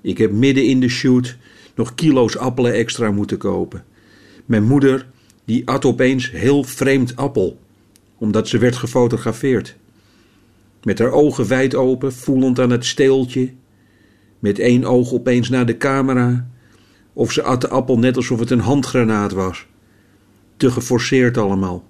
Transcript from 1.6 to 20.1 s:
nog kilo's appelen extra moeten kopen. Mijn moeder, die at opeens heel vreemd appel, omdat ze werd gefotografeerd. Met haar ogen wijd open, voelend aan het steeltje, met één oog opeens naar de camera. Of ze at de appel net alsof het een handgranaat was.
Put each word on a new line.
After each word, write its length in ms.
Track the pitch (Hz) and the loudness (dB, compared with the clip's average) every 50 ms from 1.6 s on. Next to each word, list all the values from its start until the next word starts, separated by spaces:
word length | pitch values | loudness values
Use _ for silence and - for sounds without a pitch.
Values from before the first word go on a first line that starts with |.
| - - _ | -20 -18 _
nog 200 | - 113 - - | -6 -6 -6 -4
kilo's 420 | - 170 156 139 131 123 110 - | -2 2 2 4 4 4 2 0
appelen 360 | - 120 131 123 123 123 120 110 | -4 -6 -6 -2 0 0 0 2
extra 380 | 107 117 117 - - 120 107 | 0 -2 -2 -2 -4 -2 -2
moeten 280 | 101 101 101 - - 95 | 0 -2 -2 -4 -6 -6
kopen. 460 | - 101 92 90 92 - - - - _ _ _ _ _ _ - - - - - - | -4 -4 -4 -4 -4 -6 -8 -18 -18 _ _ _ _ _ _ -20 -20 -20 -20 -20 -6
Mijn 180 | - 120 107 104 | -2 0 2 2
moeder, 420 | 113 135 143 139 135 131 135 131 - _ _ _ _ _ _ _ | 4 2 4 4 4 2 2 -4 -8 _ _ _ _ _ _ _
die 220 | - 110 127 123 - | -4 -4 -4 -2 -2
at 160 | 123 135 - | -4 0 0
opeens 460 | 135 113 120 131 127 135 131 123 120 | 0 0 2 2 0 2 0 -4 -6
heel 340 | - 85 98 127 143 143 135 | -6 -2 0 2 2 2 0
vreemd 520 | - - - 135 131 135 139 127 120 123 | -2 -6 -4 0 2 2 2 0 -2 -2
appel, 420 | - 139 135 - 113 95 85 - - _ _ _ _ _ _ _ _ _ _ _ _ | -4 -6 -4 -2 -2 -2 -2 -4 -10 _ _ _ _ _ _ _ _ _ _ _ _
omdat 300 | 117 107 104 110 110 - | -4 0 0 0 -2 0
ze 100 | - 117 | 0 2
werd 180 | 107 123 120 | 2 2 0
gefotografeerd. 1000 | - - 120 - 131 123 120 117 107 - 120 110 - - 139 127 107 - - - _ _ _ _ _ _ _ _ _ _ _ _ _ _ _ _ _ _ _ _ _ - | 0 -6 -4 0 2 2 2 0 -2 -4 -4 -6 -4 -2 0 0 0 -2 -6 -14 _ _ _ _ _ _ _ _ _ _ _ _ _ _ _ _ _ _ _ _ _ -4
Met 160 | 110 98 - | -4 -2 0
haar 120 | 113 120 - | 0 0 4
ogen 360 | - 151 147 - - 123 98 | 4 4 4 2 0 -2 0
wijd 260 | 127 127 135 135 131 | 2 2 2 0 2
open, 380 | 139 131 127 131 123 131 139 127 | 2 2 2 0 0 -2 -6 -6
voelend 460 | - - - 143 131 131 131 123 127 | -6 -4 -2 0 2 2 2 2 2
aan 120 | 131 123 | 2 2
het 140 | 123 113 120 | 2 0 -2
steeltje, 680 | - - - 147 135 135 135 131 120 127 131 127 127 - - _ _ _ _ _ _ _ _ _ _ _ _ _ _ _ _ | -4 0 2 4 4 4 2 0 -2 -2 -4 -4 -4 -6 -14 _ _ _ _ _ _ _ _ _ _ _ _ _ _ _ _
met 200 | - 104 101 - | -2 -2 -2 0
één 260 | - 123 123 123 131 | 2 2 2 2 2
oog 280 | 90 123 127 123 123 131 | 2 2 2 2 0 -2
opeens 360 | 120 117 135 123 123 120 123 | -4 -2 0 0 0 0 0
naar 180 | 127 127 123 | 0 0 0
de 100 | 117 117 | 0 -2
camera. 720 | - - 139 135 139 135 131 131 127 123 123 123 123 123 - - - _ _ _ _ _ _ _ _ _ _ _ | -2 -2 -2 0 0 0 0 0 0 0 0 0 -2 -4 -8 -14 -20 _ _ _ _ _ _ _ _ _ _ _
Of 200 | - - - - | -4 -4 -2 -2
ze 100 | - - | -4 -2
at 180 | - 131 123 | -2 -2 -2
de 80 | 123 - | -2 -2
appel 300 | - 131 127 127 135 113 | -2 -2 0 2 0 2
net 180 | 117 127 127 | 2 2 0
alsof 220 | 127 123 - 135 110 | 0 -2 -2 -2 -4
het 100 | 117 117 | -2 0
een 100 | 131 120 | 0 0
handgranaat 720 | 98 107 139 143 131 - - 131 120 110 110 104 104 101 98 | 0 0 0 0 -2 -2 0 0 0 2 0 0 -2 -2 -2
was. 340 | 95 92 95 87 - - _ _ _ _ _ _ _ _ _ | -4 -4 -4 -6 -10 -16 _ _ _ _ _ _ _ _ _